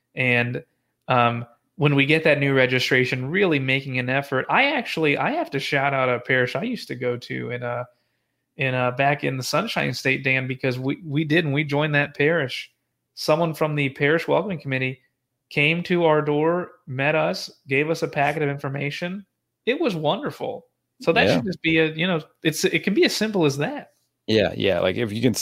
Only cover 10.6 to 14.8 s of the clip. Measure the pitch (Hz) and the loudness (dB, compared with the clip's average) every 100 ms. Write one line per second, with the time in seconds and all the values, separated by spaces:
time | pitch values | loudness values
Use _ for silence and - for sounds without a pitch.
10.6 | 135 127 131 - 165 143 156 165 156 139 | -4 -2 -4 -6 -4 -4 0 0 2 -2
11.6 | 151 143 156 143 143 - 147 170 127 - | 0 -2 0 0 -2 0 0 0 -2 -6
12.6 | - _ _ _ _ - - 151 170 151 | -12 _ _ _ _ -8 0 2 0 0
13.6 | 156 147 139 - 143 165 - 147 202 160 | -2 0 -2 0 0 2 2 0 0 -6
14.6 | 143 131 | -6 -4